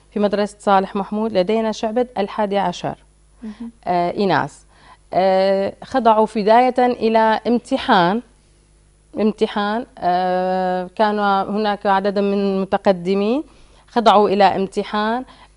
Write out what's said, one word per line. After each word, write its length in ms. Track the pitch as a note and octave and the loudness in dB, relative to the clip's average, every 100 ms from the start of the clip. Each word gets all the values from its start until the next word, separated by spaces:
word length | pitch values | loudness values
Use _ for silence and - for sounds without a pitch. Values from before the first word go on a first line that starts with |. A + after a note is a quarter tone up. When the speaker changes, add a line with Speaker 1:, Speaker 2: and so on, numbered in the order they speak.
| _ | _
Speaker 1:
في 100 | G#3+ | -4
مدرسة 360 | G#3 G3+ G#3 - | -2 0 -4 -4
صالح 360 | - G3 F#3+ G#3 | 2 2 2 -6
محمود 360 | F#3+ G#3+ A3 | -6 -4 -2
لدينا 400 | G3+ F3+ A3 A3 | 0 0 0 -2
شعبة 340 | G#3 A3+ A3+ B3 - | -4 -4 -4 -4 -4
الحادي 400 | G3+ - G#3 G3+ | -6 -4 -2 -2
عشر، 400 | F3+ E3+ D3 - _ _ _ _ | -2 -4 -8 -10 _ _ _ _
Speaker 2:
مهم. 280 | A3+ - A#3 - | -18 -14 -16 -12
Speaker 1:
آه، 260 | - F3 F3 | -4 -2 -2
إناث. 600 | - G3 D3 C#3 - _ _ - - _ | -2 0 0 -2 -10 _ _ -20 -20 _
آه، 580 | E3+ F#3+ F#3+ F#3+ G3 G3 - | 0 2 2 2 0 -2 -8
خضعوا 420 | - C4+ A3+ G#3+ G#3+ A3+ | -6 0 2 4 2 0
بداية 380 | G3+ A3+ B3+ B3 | 4 4 4 2
إلى 600 | B3 A#3+ A3 A3 A3 A3 - | 0 0 0 2 2 0 0
امتحان، 760 | A#3+ - C4+ - G#3 E3+ A3 - _ _ _ _ _ _ _ _ - | -2 -2 -4 2 4 4 0 -6 _ _ _ _ _ _ _ _ -2
امتحان، 680 | G#3+ G3 A3 G#3 G3+ A3 C4 - | -2 0 -4 -2 -4 -4 -8 -6
آه، 920 | F3 F3+ F#3 F3+ F#3 F#3 F#3 F#3 F3+ - | -2 0 0 0 0 -2 -2 -4 -6 -2
كان 220 | G#3+ G#3+ G3+ G3 - | 0 2 0 0 0
هناك 380 | G3+ G#3+ G3+ G#3 | -2 -2 -2 0
عدد 320 | G3 G3+ G3 | 0 0 -2
من 160 | G3+ | -2
المتقدمين 1080 | G3+ G3 F#3+ F#3+ G3 G#3 F#3 F3 G3 G#3 C4+ - - - _ _ | 0 0 -2 -2 0 0 0 0 -2 0 -2 -6 -16 -20 _ _
خضعوا 400 | A#3+ A3 G3 G#3 | 0 4 4 4
إلى 160 | G3+ | 4
امتحان، 800 | F#3+ F#3+ F#3+ - G3 G#3+ G#3+ A#3+ B3+ - - | 2 2 -4 -6 -6 -4 -2 -4 -8 -18 -20